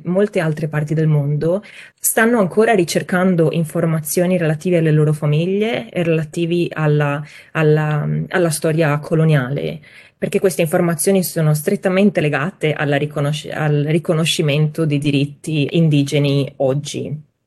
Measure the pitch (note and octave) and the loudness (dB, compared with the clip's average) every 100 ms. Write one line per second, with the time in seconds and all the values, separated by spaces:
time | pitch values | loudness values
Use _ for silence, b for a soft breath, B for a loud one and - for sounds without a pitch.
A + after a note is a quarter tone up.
0 | E3+ F#3 G#3 F#3 D#3+ D3+ D#3+ D3+ D3+ D#3+ | -2 0 0 0 -2 -2 -4 -4 -2 0
1 | D#3 D3 C#3+ D3 D#3+ F#3+ B B B B | 2 2 0 -2 -2 -2 B B B B
2 | - - A3+ A#3+ F3+ G#3 A3 G#3 E3 F3+ | -2 2 2 2 2 2 2 2 2 -2
3 | C3+ F3+ F#3+ E3+ D#3+ E3 D#3 E3+ E3 D#3+ | -2 0 2 2 2 0 -2 -2 0 -2
4 | D3+ F#3 F3 F#3 D#3 D#3 F#3 F3 D#3+ D#3 | -2 -2 0 2 0 -2 0 2 4 4
5 | D3+ D3+ D3 D3+ F3 G3 A3 A#3+ A3+ F3+ | 2 0 0 0 0 0 -2 -4 -6 -4
6 | E3+ D#3+ D#3 E3+ E3+ F3 E3 - D3+ D3 | 0 -2 -2 -4 -2 0 -2 0 2 2
7 | D3 C#3+ D3 B B D#3+ D#3 D3+ D3+ D3 | 0 -2 -8 B B 0 2 2 2 -2
8 | D3+ D3+ D#3+ F#3 E3+ D3+ D#3+ D#3+ D3+ D3 | -2 -4 -2 0 0 0 -2 0 0 0
9 | D3 D#3+ D#3+ D3 B2 C#3+ D#3 D#3 B B | 0 2 4 2 0 -4 -6 -8 B B
10 | B _ F3+ G3 G3 - E3 F3+ E3+ E3 | B _ -4 0 0 0 0 0 0 0
11 | G3 G3 F3 E3 D#3 D3+ G3 G3 F#3+ F#3 | 2 2 0 0 2 2 0 -2 0 2
12 | G3+ E3+ D3+ C#3+ D3+ - D#3 - C#3+ C#3+ | 2 2 0 0 -4 -2 -4 -2 0 0
13 | D3 D3 C#3+ D3+ - - D3+ D3 D3 E3+ | -2 -2 -2 -4 -8 -4 0 0 2 0
14 | - D#3 E3 - D3+ D3 D#3 D3+ D#3+ C#3+ | 0 0 0 0 0 2 0 0 -2 0
15 | D3 C#3+ C#3+ C#3+ - D#3 C3+ E3 D#3+ D3 | 0 0 -2 -6 -4 -2 0 2 2 2
16 | C#3 D3 C#3+ C#3 C#3 - C3+ C#3+ D3 B2+ | 2 0 0 0 -2 -2 -2 -2 -4 -8
17 | B2 D3+ - _ | -8 -10 -12 _